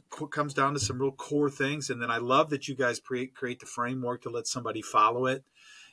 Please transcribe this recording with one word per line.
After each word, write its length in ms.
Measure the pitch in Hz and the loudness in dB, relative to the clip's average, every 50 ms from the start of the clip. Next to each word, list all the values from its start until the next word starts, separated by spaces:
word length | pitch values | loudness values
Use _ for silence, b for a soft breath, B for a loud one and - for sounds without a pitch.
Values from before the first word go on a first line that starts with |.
| - _ | -14 _
qu-, 200 | - - 156 143 | -12 -10 -10 -4
comes 240 | - 151 147 143 135 | -2 -2 -2 0 2
down 200 | 143 135 139 143 | 2 2 2 2
to 60 | 139 | 0
some 180 | - - 127 | 0 -2 0
real 140 | 127 135 135 | 0 0 -2
core 380 | 135 - - - 147 147 147 143 | -2 -4 -4 -2 2 2 2 2
things. 400 | 143 - 139 135 147 151 135 - | 2 0 0 0 0 -2 -4 -4
And 120 | 123 120 | -4 -2
then 80 | 117 117 | -2 -2
I 100 | 117 117 | -2 0
love 320 | 120 120 131 147 156 151 | 2 4 4 4 4 4
that 180 | 147 135 - 143 | 0 -4 -4 -4
you 60 | 135 | -2
guys 260 | 127 127 120 117 - | 0 0 0 0 -2
pre-, 260 | - - 131 123 131 | -4 -6 -4 -4 -4
create 320 | 131 - - 135 120 123 - | -6 -6 -6 -6 -6 -6 -8
the 60 | - | -12
framework 560 | - - 120 120 123 131 131 123 120 120 120 | -8 -6 -4 -2 -2 -2 -2 -2 -4 -4 -4
to 80 | - 123 | -6 -6
let 180 | 117 120 113 | -6 -6 -6
somebody 340 | - - 127 120 110 104 110 | -6 -6 -4 -4 -4 -4 -6
follow 440 | 107 - - 110 107 110 117 123 127 | -6 2 4 6 6 6 6 4 2
it 180 | 127 135 135 - b b b b b b b b b | 2 2 0 -4 b b b b b b b b b